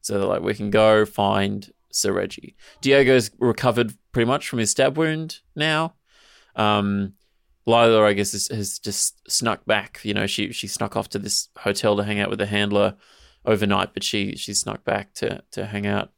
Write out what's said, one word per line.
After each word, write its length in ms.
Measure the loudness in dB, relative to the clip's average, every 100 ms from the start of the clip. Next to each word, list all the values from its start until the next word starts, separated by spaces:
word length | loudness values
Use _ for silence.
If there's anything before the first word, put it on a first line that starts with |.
So 160 | -4 -2
they're 100 | -2
like, 140 | -2
"We 120 | -4
can 160 | -4 0
go 340 | 4 6 6 2
find 640 | 0 0 2 0 -4 -12 _ _
Sir 200 | -4 -2
Reggie." 440 | -2 -4 -10 -20 _ -20 _
Diego's 480 | 4 6 6 4 2 _
recovered 560 | 0 2 0 2 -2 -4 _
pretty 140 | -2 0
much 220 | 0 -2
from 100 | -4
his 120 | -2
stab 260 | 2 0 2
wound 420 | -2 -2 -8 -14 _ -4
now. 380 | 0 0 -2 _ _ _ _ _ _ -2
Um, 580 | 2 2 2 -2 -4 _ _ _ _ _ 2
Lila, 380 | 4 6 6
I 80 | 4
guess, 200 | 4 -2
is, 140 | -4 -6
has 300 | -6 -6 -8
just 520 | -8 -4 -6 _ -6
snuck 340 | -4 -2 -4 0
back. 340 | -2 -2 -10
You 120 | -4
know, 120 | -2 -2
she, 260 | -4 -6
she 140 | -6 -10
snuck 300 | -6 -4 -6
off 120 | -6
to 80 | -8
this 300 | -6 -6 -6 -6
hotel 380 | -4 0 0 0
to 80 |
hang 140 | 0 -2
out 80 | -4
with 80 | -4
the 80 | -2
handler 500 | 0 0 2 0 -2 _ _ -20 _ -2
overnight, 480 | 0 2 2 0
but 80 | -4
she, 340 | -4 -4 -4 -6
she 160 | -6
snuck 300 | -6 -6 -6
back 280 | -4 -4 -4
to, 280 | -6 -6 -6 _
to 140 | -10 -6
hang 200 | -4 -2
out 240 | -2 -4